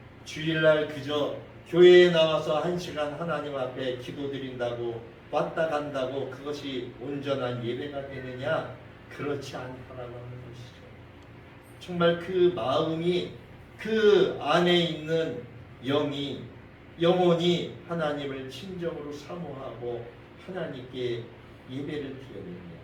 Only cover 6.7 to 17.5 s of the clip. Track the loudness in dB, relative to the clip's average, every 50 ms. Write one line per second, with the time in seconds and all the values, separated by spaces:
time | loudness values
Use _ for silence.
6.7 | -8 -8 -8 -10 -12 -12 -10 -8 -8 -6 -4 -2 -2 -2 -2 -4 -4 -4 -6 -6
7.7 | -6 -6 -6 -8 -8 -8 -8 -10 -10 -10 -10 -10 -10 -6 -4 -2 -2 -2 -4 -6
8.7 | -10 -14 -16 -20 -20 -20 -20 -16 -12 -8 -6 -4 -4 -6 -6 -10 -10 -10 -10 -10
9.7 | -12 -14 -14 -14 -14 -12 -12 -12 -12 -14 -14 -14 -14 -14 -14 -16 -16 -16 -16 -18
10.7 | -18 -20 -20 -20 -20 -20 -20 -20 -20 -20 -20 -20 -20 -20 -20 -20 -20 -20 -20 -20
11.7 | -20 -16 -12 -6 0 2 4 4 4 2 -2 0 2 4 4 4 4 2 0 2
12.7 | 2 2 2 0 0 0 0 2 2 0 0 -4 -8 -14 -18 -18 -20 -20 -20 -18
13.7 | -14 -10 -4 0 2 6 8 8 8 8 6 4 0 -2 0 2 4 4 6 6
14.7 | 6 4 4 2 -2 -6 -4 -2 0 0 0 -2 -4 -8 -10 -14 -16 -18 -20 -20
15.7 | -16 -8 -4 0 0 0 0 0 -4 -6 -6 -6 -8 -10 -12 -14 -16 -18 -20 -20
16.7 | -20 -20 -20 -14 -4 2 4 4 6 6 6 4 4 4 4 2